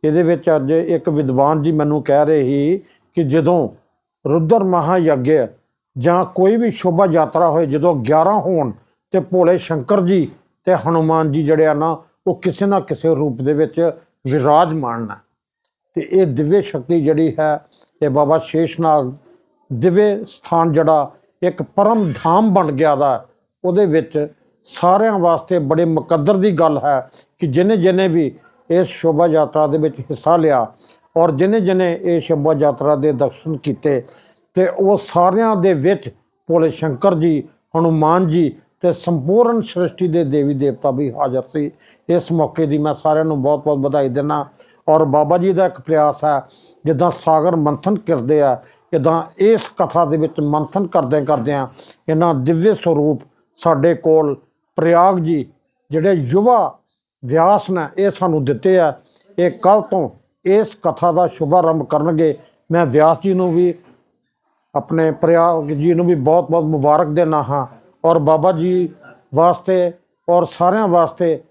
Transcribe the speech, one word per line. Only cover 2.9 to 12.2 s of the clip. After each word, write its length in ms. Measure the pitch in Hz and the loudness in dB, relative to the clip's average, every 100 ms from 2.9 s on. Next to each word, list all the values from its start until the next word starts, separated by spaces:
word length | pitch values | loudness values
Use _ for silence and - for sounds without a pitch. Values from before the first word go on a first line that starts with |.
| _ _ | _ _
ਕਿ 100 | - | -4
ਜਦੋਂ 440 | 151 151 156 175 123 - _ _ _ _ 147 | 0 0 2 0 -2 -8 _ _ _ _ -2
ਰੁਦਰ 360 | 156 160 226 | -2 2 2
ਮਹਾਯੱਗ 840 | 196 175 151 185 160 143 123 156 110 - _ _ _ - | 2 -2 0 0 0 0 2 0 0 -8 _ _ _ -4
ਜਾਂ 260 | 127 175 | 0 0
ਕੋਈ 320 | 180 - 185 226 | -2 0 2 2
ਵੀ 140 | 233 | -2
ਸ਼ੋਭਾ 360 | - 185 165 196 | -2 -2 0 2
ਯਾਤਰਾ 440 | 160 156 165 170 | 2 0 0 0
ਹੋਏ, 160 | 156 160 | 0 -2
ਜਦੋਂ 280 | 147 165 | 0 0
ਗਿਆਰਾਂ 460 | 156 117 151 165 214 | -2 0 2 2 0
ਹੋਣ 320 | 170 175 131 101 _ _ _ | -2 -2 -4 -8 _ _ _
ਤੇ 100 | 190 | -4
ਭੋਲੇ 380 | 180 185 170 180 | -2 0 2 2
ਸ਼ੰਕਰ 480 | 180 160 123 208 175 | -2 -6 0 0 2
ਜੀ 260 | 190 139 - _ _ | 0 -2 -8 _ _
ਤੇ 100 | - | -2
ਹਨੂਮਾਨ 580 | 180 156 165 160 160 156 | -2 0 0 0 0 0
ਜੀ 100 | 143 | -2
ਜਿਹੜੇ 240 | 147 156 156 | 0 2 2
ਆ 80 | |
ਨਾ, 240 | 147 156 160 _ _ | 2 -2 -4 _ _